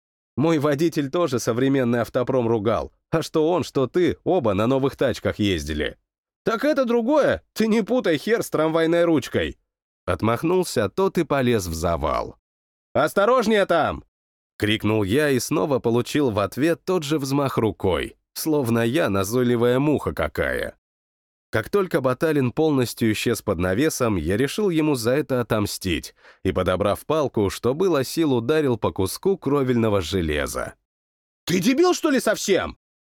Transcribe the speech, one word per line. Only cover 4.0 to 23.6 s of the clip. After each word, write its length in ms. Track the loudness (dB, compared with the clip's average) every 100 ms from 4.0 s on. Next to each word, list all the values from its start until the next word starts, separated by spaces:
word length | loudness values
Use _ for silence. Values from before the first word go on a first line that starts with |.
| 0 -2
оба 300 | -2 0 2
на 120 | 0 2
новых 300 | 2 0 0
тачках 420 | -2 -2 -4 0
ездили". 600 | 0 0 -4 -4 -6 -8 _ _ _ _
"Так 200 | -4 0
это 200 | 0 0
другое, 580 | 2 0 2 2 2 0 _
ты 140 | -2 0
не 160 | 2
путай 340 | 0 -2 0 -2
хер 260 | 0 -2
с 80 | -2
трамвайной 540 | 0 0 2 2 2
ручкой!" 540 | 4 2 0 -4 -4 -8 _ _ _ _ -6
Отмахнулся 840 | -2 0 0 0 0 0 0 0
тот 300 | 0 0 0
и 60 |
полез 420 | 0 0 2 2 0
в 80 |
завал. 640 | -2 -2 0 0 -2 -4 -12 _ _ _ _ _
"Осторожнее 720 | -2 0 2 2 2 2 2 2
там!" 380 | 2 0 -4 -12 _ _ _ _ -4
крикнул 460 | -2 0 0 0
я 260 | 2 2 2
и 80 | 0
снова 400 | 0 -2 0 0
получил 520 | 0 0 0 0 0
в 80 | 0
ответ 440 | -2 -2 -2 -2
тот 200 | -2 -2
же 140 | 0 -4
взмах 380 | 0 -2 0 0
рукой, 600 | -2 0 0 0 -4 -10 _
словно 460 | -8 -2 0 0 0
я 280 | 0 0 0
назойливая 680 | 0 0 0 2 2 2 2
муха 340 | 2 0 -2
какая. 640 | -4 -4 -2 -2 -2 -6 -10 _ _ _ _ _ _ _
Как 200 | -6 -2
только 320 | -2 0 0
Баталин 500 | 0 0 0 2 0
полностью 580 | 0 0 2 0 0 0
исчез 280 | 2 0 -2
под 180 | -2
навесом, 580 | -2